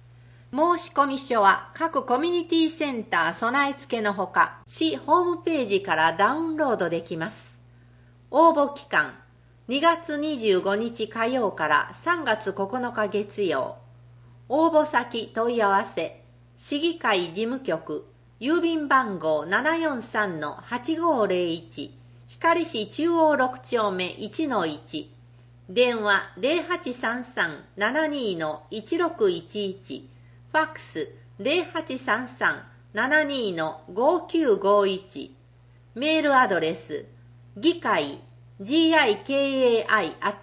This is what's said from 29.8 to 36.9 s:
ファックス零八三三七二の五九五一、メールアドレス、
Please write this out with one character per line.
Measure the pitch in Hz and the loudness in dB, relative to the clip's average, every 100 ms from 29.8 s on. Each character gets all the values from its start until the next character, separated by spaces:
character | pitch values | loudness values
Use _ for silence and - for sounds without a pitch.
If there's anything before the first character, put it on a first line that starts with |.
| - 131 - - - - - | -12 -14 -16 -20 -20 -20 -4
フ | 311 | -2
ァ | |
ッ | 311 | -2
ク | - | -6
ス | - 160 - - - - | -12 -8 -8 -12 -20 -6
零 | 214 349 | -2 0
八 | - 330 - 262 | -2 -6 -8 -6
三 | - 214 247 | -2 -4 -4
三 | - 180 143 - - - | -2 -2 -2 -8 -20 -10
七 | 208 254 302 | -4 0 2
二 | 285 277 214 | 2 -2 -2
の | 165 160 - - | -2 -4 -6 -8
五 | 180 277 349 | 0 2 2
九 | - 330 285 196 | 0 0 2 2
五 | 196 208 196 | 4 4 4
一、 | 185 - 143 - - _ _ - - - | -2 -8 -12 -14 -16 _ _ -20 -20 -16
メ | 226 302 311 | -6 0 2
ー | |
ル | 294 262 | 4 4
ア | 233 | 4
ド | 175 | 2
レ | 160 | 0
ス、 | 156 - | -2 -8